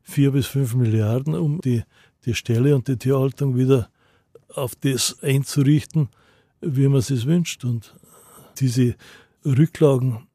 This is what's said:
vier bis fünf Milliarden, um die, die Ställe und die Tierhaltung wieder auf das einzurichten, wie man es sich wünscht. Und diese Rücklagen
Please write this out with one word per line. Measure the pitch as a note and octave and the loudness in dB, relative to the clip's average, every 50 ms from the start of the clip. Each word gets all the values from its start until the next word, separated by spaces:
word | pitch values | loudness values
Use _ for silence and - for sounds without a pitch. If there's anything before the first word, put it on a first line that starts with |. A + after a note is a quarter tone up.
vier | _ - - C#3+ C#3 C#3 | _ -4 0 2 2 2
bis | C3+ C#3+ A#2+ | 2 0 -2
fünf | - - C3+ C#3 A#2 A#2 | -2 -2 -4 -2 -2 0
Milliarden, | B2+ B2 A2 A2 A2 G#2+ G#2+ A#2 B2+ C#3 D#3 D#3 | 0 0 2 2 2 0 0 -2 -2 -2 -4 -4
um | F3 E3+ C#3+ D3 - | -2 -2 -2 -4 -2
die, | - C3 A#2+ A2+ - _ _ _ _ _ _ _ _ | -2 -2 -2 -2 -4 _ _ _ _ _ _ _ _
die | B2 A2 | -6 -6
Ställe | - - - A2+ A2+ B2+ C#3+ D3 | -4 -2 -2 0 2 4 2 2
und | C3 A2+ | 2 0
die | - C3 | -4 -6
Tierhaltung | A2 - B2+ C#3 C3+ C3 C3+ - - C#3+ C#3 B2+ | -2 0 0 0 2 0 -2 -2 -4 -4 -2 0
wieder | B2 C3 B2+ C3+ B2+ G2 - _ _ _ _ _ _ _ _ _ - _ _ - | 0 4 4 4 2 2 -4 _ _ _ _ _ _ _ _ _ -20 _ _ -10
auf | D3+ C#3 A#2+ - | -8 -8 -8 -8
das | _ - C#3 C3+ A#2+ - - - _ | _ -4 -4 -2 -2 -4 -4 -6 _
einzurichten, | - D3 C3+ C#3 C3+ - - D3 C3+ C3+ D3+ D3 - - - D#3+ C#3+ G#2+ _ _ _ _ _ _ _ _ _ _ | -2 -2 0 0 -2 -2 -2 0 2 4 2 2 0 -2 -4 -4 -4 -4 _ _ _ _ _ _ _ _ _ _
wie | - E3+ C3 C3 C#3 | -8 -4 0 2 2
man | C3+ C#3 C3+ | 2 2 2
es | G#2 | 0
sich | - C#3 A#2+ A2+ | 0 -4 -2 0
wünscht. | C#3+ E3+ F3 E3 - - _ - | 0 0 0 0 -4 -8 _ -6
Und | B2 A#2+ A2+ - - _ - _ _ _ - _ - - - - - _ | -6 -6 -6 -8 -14 _ -20 _ _ _ -20 _ -20 -20 -20 -20 -20 _
diese | - C3+ B2+ A#2 C3 B2 A#2+ - _ - - - - _ _ _ _ _ | -2 -2 0 2 2 0 0 0 _ -14 -20 -20 -20 _ _ _ _ _
Rücklagen | D3 C3 A#2 E3 D#3+ - - D#3+ C#3+ C3+ B2 B2+ C3 A#2 A2 - _ | 0 4 4 2 2 2 2 2 2 2 2 0 -2 -4 -6 -12 _